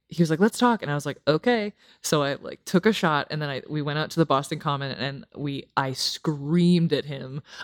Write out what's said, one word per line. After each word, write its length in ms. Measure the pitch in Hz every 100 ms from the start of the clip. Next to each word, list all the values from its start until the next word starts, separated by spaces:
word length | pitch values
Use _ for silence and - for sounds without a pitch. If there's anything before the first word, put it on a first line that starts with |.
| -
he 120 | 165
was 80 | 160
like, 100 | 160
"Let's 200 | 220 -
talk." 240 | 247 226
And 80 | 156
I 40 | 147
was 100 | 143
like, 120 | 131 -
"Okay." 460 | 156 247 233 208 - _ _
So 180 | - 147
I, 120 | 139 139
like, 280 | - - -
took 200 | 180 220
a 80 |
shot 320 | 208 170 147 -
and 100 | 151
then 80 | 147
I, 140 | 131 -
we 140 | 151
went 160 | 143 151
out 120 | 156
to 80 | 165
the 60 | 156
Boston 340 | 135 143 151
Common 320 | 156 139 139
and 340 | 95 135 139 - -
we, 300 | 143 139 - -
I 160 | 135
screamed 1000 | 127 - - 165 147 143 175 175 175 165
at 120 | 139 143
him 360 | 139 131 143 - -